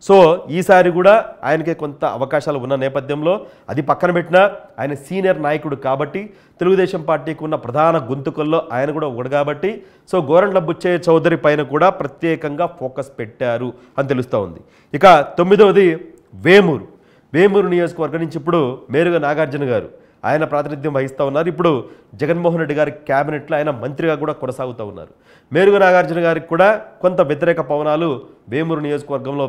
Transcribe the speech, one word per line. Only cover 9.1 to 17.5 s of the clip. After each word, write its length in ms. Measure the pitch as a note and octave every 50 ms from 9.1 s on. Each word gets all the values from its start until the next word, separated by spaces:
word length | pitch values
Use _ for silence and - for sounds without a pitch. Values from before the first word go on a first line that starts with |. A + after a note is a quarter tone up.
| A#2+ A2+ B2+ C3
కాబట్టి, 540 | C#3+ C#3+ C#3+ C#3+ D3 C#3 F#3 G3+ A3+ A3+ - - _ _ _ - -
so, 100 | F3+ D3+
గోరంట్ల 340 | C3 D#3+ F3+ G3+ G3+ F#3+ F#3
బుచ్చయ్య 400 | E3 D#3+ D#3+ - - F3+ F3 E3+ - E3+
చౌదరి 280 | E3 D#3+ D3 F3 E3
పైన 260 | C#3+ D3 D3+ D3 D3 D3
కూడా 260 | B2+ C#3 D3+ E3+ F#3+
ప్రత్యేకంగా 800 | F#3 - - - - - E3+ E3 D#3+ - D#3 D3 C#3+ D3+ F3
ఫోకస్ 440 | E3+ E3+ - C3 B2+ B2+ C#3+ B2+ - - -
పెట్టారు 540 | A#2 G#2+ - _ C3 B2 A#2 A#2 B2+ B2 B2 - - _ _ -
అని 100 | C#3 C3
తెలుస్తూ 320 | C#3 B2 A#2+ - - A2
ఉంది. 200 | G2 F2 E2 - - _ _ _ _ _ -
ఇక 260 | C#3+ F#3 F#3+ E3+ D3
తొమ్మిదవది 920 | C#3+ - - - F3 F#3 G3+ G3 G#3+ G3 F3 G3 G3 F3 D#3+ D#3+ - - - - _ _ -
వేమూరు. 600 | F#2+ G2 D#3+ F#3 G#3 F#3 E3+ C#3 G#2 F#2 - - _ _ _ _ _ _ _ -
వేమూరు 340 | D3+ F#3+ G3+